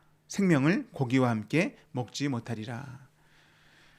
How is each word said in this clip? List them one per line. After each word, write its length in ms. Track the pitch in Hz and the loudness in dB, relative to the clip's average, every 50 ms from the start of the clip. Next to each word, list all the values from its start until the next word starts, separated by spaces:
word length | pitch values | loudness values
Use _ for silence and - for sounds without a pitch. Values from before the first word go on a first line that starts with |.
| _ _ _ _ _ - | _ _ _ _ _ -10
생명을 600 | - - 202 180 165 131 135 156 196 302 262 - | -4 0 2 4 4 4 4 4 2 2 -2 -6
고기와 360 | - - 139 117 131 131 127 120 | -6 -4 -2 2 4 4 4 4
함께 480 | 113 110 104 - - 151 196 285 - - - _ | 2 0 -2 0 0 0 0 0 -4 -12 -20 _
먹지 380 | - 127 123 - - - 139 147 | -8 -8 -8 -6 -6 -6 -4 -2
못하리라." 800 | 131 113 - - 117 107 107 127 117 117 135 123 123 - - - _ _ _ _ _ _ _ _ _ _ _ _ _ _ _ _ _ | -4 -4 -6 -6 -8 -8 -8 -10 -12 -12 -12 -16 -18 -18 -20 -20 _ _ _ _ _ _ _ _ _ _ _ _ _ _ _ _ _